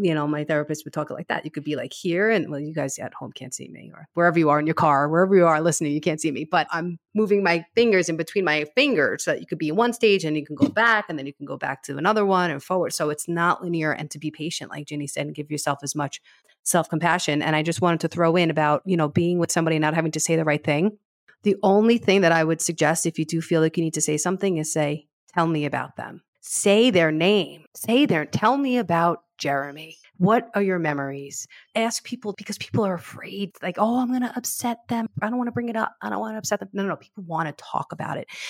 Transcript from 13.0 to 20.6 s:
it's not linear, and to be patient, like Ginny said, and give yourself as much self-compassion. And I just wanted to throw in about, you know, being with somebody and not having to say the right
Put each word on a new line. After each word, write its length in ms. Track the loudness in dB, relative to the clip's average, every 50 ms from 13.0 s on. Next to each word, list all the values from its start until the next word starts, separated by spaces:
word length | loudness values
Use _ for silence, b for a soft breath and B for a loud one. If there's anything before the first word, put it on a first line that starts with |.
| -2 -2
it's 180 | -4 -4 -6 -4
not 320 | -2 0 2 2 0 0
linear, 300 | -2 -4 -2 -2 0 -2 -2
and 160 | -2 -6 -10 -12
to 80 | -10
be 100 | -8 -10
patient, 400 | -8 -6 -8 -8 -8 -8 -10 -12
like 160 | -12 -14 -12
Ginny 220 | -10 -8 -8 -8 -8
said, 180 | -6 -8 -8
and 80 | -8 -8
give 160 | -10 -10 -8
yourself 300 | -8 -4 -2 -2 -4 -2 -4
as 140 | -8 -6
much 240 | -4 -6 -6 -6 -12 b b b b b b b b _
self-compassion. 800 | 0 0 0 0 0 -2 -2 0 2 2 2 0 0 -2 0 0
And 140 | 0 0
I 60 | 0 0
just 160 | 0 -2 0 2
wanted 160 | 2 2 2
to 80 | 0 -4
throw 280 | 0 2 2 4 4
in 140 | 4 2 2
about, 320 | 2 2 2 2 2 2 0
you 100 | 0 0
know, 120 | 0 0 2
being 320 | 2 2 2 2 2 0
with 100 | 0 0
somebody 260 | 0 0 0 2 2
and 60 | 2 2
not 120 | 2 2
having 180 | 0 0 0 -2
to 80 | -2
say 160 | -2 0 0
the 80 | 2 2
right 180 | 2 0 0